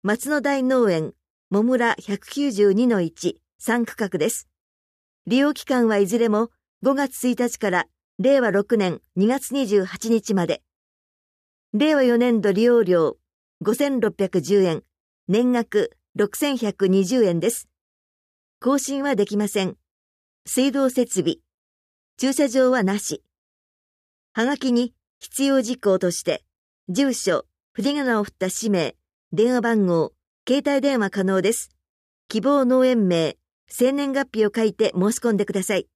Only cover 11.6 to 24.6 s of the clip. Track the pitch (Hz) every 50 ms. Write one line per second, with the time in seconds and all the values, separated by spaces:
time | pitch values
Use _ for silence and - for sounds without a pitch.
11.6 | _ _ - 208 285 311 302 277 262 247 240 233 247 247 233 220 196 202 190 196
12.6 | 226 240 240 233 220 175 180 170 160 135 - _ _ _ _ _ _ _ _ _
13.6 | 160 208 214 - 285 285 269 247 220 214 170 - 196 185 - 185 135 151 202 202
14.6 | 190 175 160 - _ _ _ _ _ _ _ _ _ - 185 226 247 247 247 240
15.6 | 233 _ - 208 170 - _ _ _ _ _ - 208 202 - - 302 285 277 240
16.6 | 233 208 190 - 196 185 190 196 190 180 247 254 220 185 170 170 170 233 233 -
17.6 | - _ _ _ _ _ _ _ _ _ _ _ _ _ _ _ _ _ _ _
18.6 | - 240 285 277 - - 277 277 277 285 269 196 202 - 208 208 208 196 - 202
19.6 | 190 175 - _ _ _ _ _ _ _ _ _ _ _ _ _ _ - - 254
20.6 | 262 285 226 277 269 254 254 262 240 - - 190 143 165 - - _ _ _ _
21.6 | _ _ _ _ _ _ _ _ _ _ _ - 247 262 262 - 285 262 220 262
22.6 | 254 254 254 254 196 190 202 208 - - 156 - _ _ _ _ _ _ _ _
23.6 | _ _ _ _ _ _ _ _ _ _ _ _ _ _ _ 226 226 262 294 -